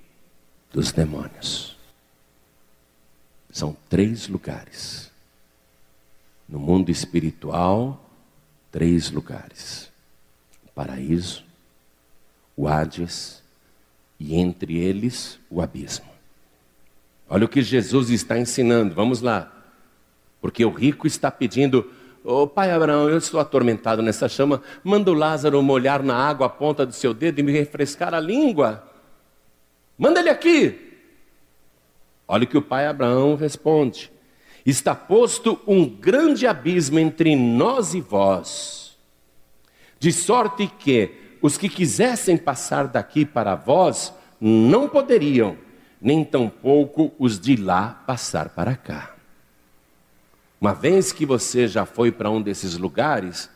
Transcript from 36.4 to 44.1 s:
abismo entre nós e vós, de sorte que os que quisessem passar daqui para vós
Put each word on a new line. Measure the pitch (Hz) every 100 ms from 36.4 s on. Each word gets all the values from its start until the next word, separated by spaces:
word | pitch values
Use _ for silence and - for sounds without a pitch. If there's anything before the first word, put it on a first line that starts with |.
| 247
abismo | 160 160 180 139 160
entre | 160 160 160 143
nós | 120 120 190 269 180 175
e |
vós, | 135 202 98 185 - - - - - _ _ _ _ _ _ _ _ _ _ _
de | 175
sorte | - - 240 214 - 196
que | - 143 123 95 - - -
os | 147 -
que | 196
quisessem | - 165 - 240 240 - 165
passar | - 131 - 143 135
daqui | 127 98 151 147
para | 123 104 90
vós | - 160 175 - -